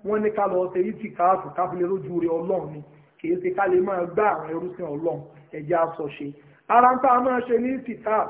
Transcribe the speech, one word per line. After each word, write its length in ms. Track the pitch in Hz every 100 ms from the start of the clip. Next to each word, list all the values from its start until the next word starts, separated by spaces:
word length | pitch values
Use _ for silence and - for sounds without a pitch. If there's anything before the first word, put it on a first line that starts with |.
Wọ́n 220 | 196 214
ní 80 | 214
ká 160 | 214 202
lọ 240 | 185 180
ṣe 80 | 180
yìí 120 | 196
ti 140 | 220 214
káàfù 380 | - 175 190 147
ká 140 | - 180
fi 80 | 180
lè 80 | 175
rójú 340 | 190 190 175
rẹ 80 | 170
Ọlọ́run 440 | 165 170 190 151
ni. 80 | 151 147 - _
Kì 140 | _ 160
í 80 | 180
ṣe 140 | 180
ká 120 | 180 196
lè 140 | 180
máa 240 | 190 190 175
gbá 180 | 160
àwọn 240 | 214 165 156
ẹrú 180 | 165 180
sí 100 | -
Ọlọ́run. 380 | 175 143 165 151 - - _
Ẹ 120 | 151
jẹ́ 180 | 151 170
á 80 | 165
sọ 120 | 165 151
ṣe. 240 | - 143 143 - _ _
Ara 240 | 226 247
ń 40 | 254
tá 80 | 262
a 100 | 247
máa 200 | 262 247
ṣe 180 | 240 233
ní 100 | 247
ìtìká 420 | 262 - 220 - 214 170